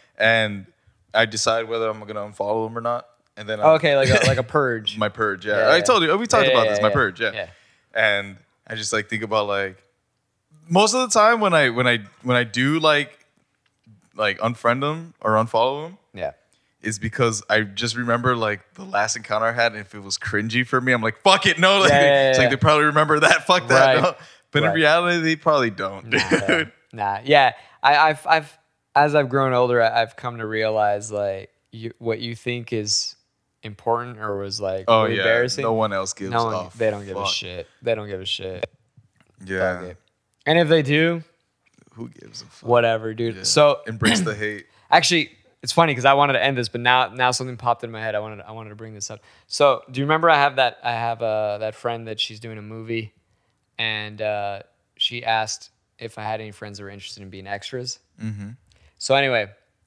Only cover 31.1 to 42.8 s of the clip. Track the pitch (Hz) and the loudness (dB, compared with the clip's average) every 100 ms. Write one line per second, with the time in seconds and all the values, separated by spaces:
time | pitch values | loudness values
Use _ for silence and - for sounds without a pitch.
31.1 | 104 101 95 101 _ _ 113 113 - 117 | -6 -6 -6 -12 _ _ -16 -14 -10 -6
32.1 | 110 117 113 127 120 113 113 104 - - | -6 -8 -10 -8 -8 -6 -6 -2 -4 -4
33.1 | - _ _ _ _ 110 101 - 117 120 | -12 _ _ _ _ -16 -8 -2 -2 -4
34.1 | 110 107 101 98 101 98 95 95 113 107 | -10 -8 -6 -8 -6 -6 -4 2 2 2
35.1 | 101 95 117 123 123 113 113 110 98 95 | 0 2 2 0 -2 -2 0 -2 -2 -6
36.1 | - 98 117 113 95 90 113 110 104 101 | -8 -4 -2 -2 -4 -8 -4 -2 -2 -6
37.1 | 95 98 92 92 90 82 _ 120 110 104 | -6 -4 -4 -8 -12 -14 _ -4 -4 -4
38.1 | 95 95 - 95 90 - _ _ _ _ | -10 -8 -8 -8 -10 -10 _ _ _ _
39.1 | _ _ _ 95 95 92 90 90 87 _ | _ _ _ -8 -4 -2 -4 -10 -16 _
40.1 | _ _ _ - 165 156 160 139 147 165 | _ _ _ 0 2 4 2 2 0 0
41.1 | 170 - _ _ _ _ _ _ 113 120 | -2 -10 _ _ _ _ _ _ -18 -18
42.1 | - - 107 - - 120 120 | -18 -20 -20 -20 -10 0 2